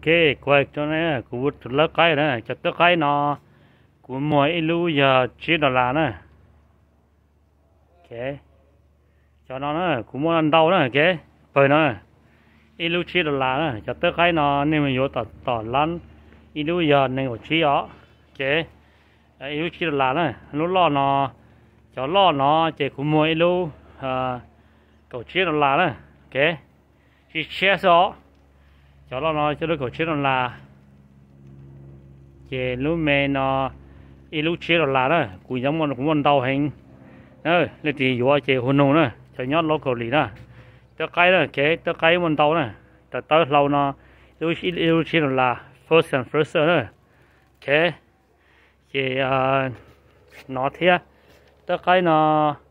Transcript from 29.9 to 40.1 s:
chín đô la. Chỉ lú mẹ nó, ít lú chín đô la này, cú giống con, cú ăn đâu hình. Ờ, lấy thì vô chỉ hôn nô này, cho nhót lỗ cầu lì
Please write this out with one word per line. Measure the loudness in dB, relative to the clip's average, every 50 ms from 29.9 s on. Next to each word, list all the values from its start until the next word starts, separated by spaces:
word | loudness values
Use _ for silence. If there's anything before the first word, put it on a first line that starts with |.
chín | -6 -6 -4
đô | -4 -2
la. | -2 0 0 0 0 -2 -4 -6 -12 -20 -20 -20 -20 _ _ -20 -20 -20 -20 _ -20 -20 _ -20 -20 -20 -20 -20 -20 -20 -20 -20 -20 -20 -20 -20 -20 -20 -20 -20 -20 -20 -20 -20 -20 -16 -10
Chỉ | -8 -4 -4 -4 -4
lú | -4 -2 -2 -2
mẹ | -2 0 0 0 0 0 0
nó, | -2 -2 -2 -2 -2 -2 -2 -4 -6 -12 -20 -20 -20 -20 -20 -20 -20 -20 -20 -10
ít | -8 -4 -4
lú | -2 -4 -4
chín | -2 0 0 2
đô | 2
la | 2 0 0 2 2
này, | 2 0 0 -2 -6 -16 -12 -8
cú | -8
giống | -4 -2 -2 -2 -2
con, | -2 -4 -4
cú | -4 -2 -2
ăn | 0 0 2
đâu | 2 2 2
hình. | 2 0 -2 -2 -2 -4 -6 -10 -20 -20 -20 -20 -20 -20 -20 -20 -20 -20 -20 -10 -4
Ờ, | 0 0 0 0 -2 -4 -8 -6
lấy | -6 -4
thì | 0 0 0 0 0
vô | 2 2 2 0
chỉ | 2 0 -2
hôn | -2 0 0 2
nô | 4 4 4 4
này, | 2 2 0 -2 -8 -20 -20 -12 -10
cho | -6
nhót | -2 -2 -2 0
lỗ | 0 -2 -2
cầu | -2 -4 -4
lì | -4 -4 -2